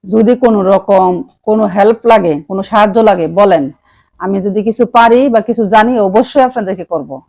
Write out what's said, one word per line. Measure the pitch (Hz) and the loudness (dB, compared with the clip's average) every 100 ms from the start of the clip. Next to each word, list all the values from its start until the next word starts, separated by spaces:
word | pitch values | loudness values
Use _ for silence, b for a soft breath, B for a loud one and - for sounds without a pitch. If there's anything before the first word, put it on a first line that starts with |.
যদি | 190 220 220 247 | -2 0 2 2
কোনো | 247 214 190 | 2 0 0
রকম | 196 196 196 185 180 - _ | 0 2 2 2 -2 -8 _
কোনো | - 220 214 | -4 -2 -2
হেল্প | 185 202 226 233 | 0 0 2 2
লাগে, | 226 175 147 - | 2 2 -4 -6
কোনো | 190 | -10
সাহায্য | 196 214 208 190 220 | -2 0 2 2 2
লাগে | 185 160 170 | 0 -2 0
বলেন, | 208 170 135 - _ _ _ _ | 2 2 -2 -10 _ _ _ _
আমি | 185 196 196 | -6 -4 -4
যদি | 196 214 | -4 -4
কিছু | 214 233 240 | -2 0 2
পারি | 233 240 277 | 4 2 2
বা | 226 208 | 0 -2
কিছু | 233 208 | -4 0
জানি | 214 220 247 202 | 2 2 0 0
অবশ্যই | 202 247 294 254 | 0 0 0 0
আপনাদেরকে | 254 190 190 170 | -2 -8 -8 -6
করব। | 160 123 135 | -8 -8 -16